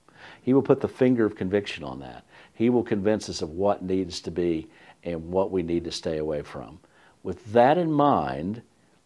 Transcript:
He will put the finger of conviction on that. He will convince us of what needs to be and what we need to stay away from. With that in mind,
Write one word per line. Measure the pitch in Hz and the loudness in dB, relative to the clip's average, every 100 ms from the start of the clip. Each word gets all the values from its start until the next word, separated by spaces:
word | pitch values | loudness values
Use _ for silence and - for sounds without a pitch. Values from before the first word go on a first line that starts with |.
| _ - - - | _ -20 -20 -8
He | - | 2
will | 135 | 4
put | - 135 | 6 2
the | 101 | 2
finger | - 127 123 | 2 2 4
of | 107 | 2
conviction | - 95 101 101 - | 0 -2 -2 -2 -10
on | 73 65 | -10 -12
that. | 64 58 - - - | -14 -16 -20 -20 -16
He | - 117 | -2 2
will | 123 | 2
convince | - 107 98 107 101 | 0 0 0 0 -4
us | 87 | -8
of | 85 | -8
what | 85 101 98 | -2 0 0
needs | 92 95 90 87 | -2 -2 -2 -6
to | - | -8
be | 85 87 80 78 - - - | -2 -2 -2 -6 -20 -20 -14
and | 87 82 82 | -8 -8 -4
what | 92 95 | -2 0
we | 92 | -2
need | 82 85 | -2 -2
to | 82 | -4
stay | - 87 78 | -8 -6 -4
away | 78 76 | -4 -6
from. | 71 73 57 80 _ _ _ _ | -8 -12 -14 -18 _ _ _ _
With | 95 87 107 | -12 -10 0
that | 113 123 165 | 4 6 4
in | 165 | 2
mind, | 147 143 104 71 67 87 113 - _ _ _ | 4 4 4 0 -4 -6 -8 -12 _ _ _